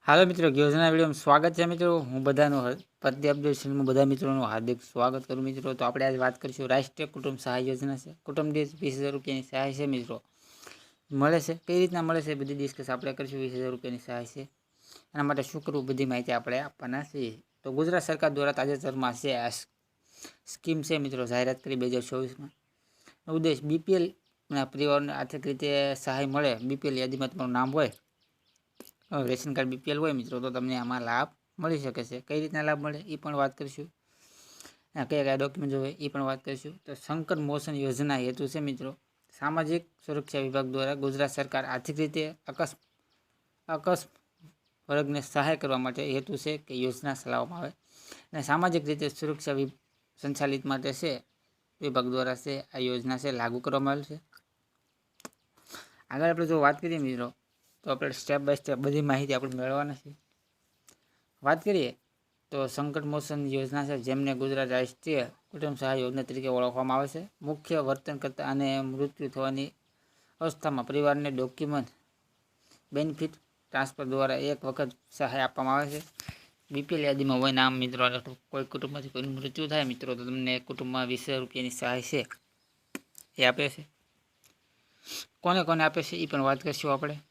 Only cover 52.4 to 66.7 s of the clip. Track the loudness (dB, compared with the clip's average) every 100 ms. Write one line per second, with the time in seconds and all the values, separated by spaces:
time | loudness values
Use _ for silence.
52.4 | -6 -8 -8 -4 -2 0 -2 -2 -2 -2
53.4 | -2 -2 0 0 2 0 -4 -14 _ -20
54.4 | _ _ _ _ _ _ _ _ -20 _
55.4 | _ _ _ -18 -18 _ _ 2 2 4
56.4 | 4 6 6 6 0 -2 -2 -2 -6 -8
57.4 | _ _ _ _ -4 -2 -2 -6 -2 0
58.4 | 2 0 0 -2 2 2 2 2 2 -2
59.4 | -2 -4 -2 -2 -2 -6 -14 -20 _ _
60.4 | _ _ _ _ _ _ _ _ _ _
61.4 | 2 2 4 2 2 -4 _ _ _ _
62.4 | _ -4 -4 -2 -2 -2 -2 -4 -4 -4
63.4 | -2 -2 -2 -2 -2 -4 -2 0 0 0
64.4 | 0 0 0 0 0 -4 -2 0 -2 -6
65.4 | _ -6 -6 -2 0 0 0 -2 -4 -4
66.4 | 0 2 2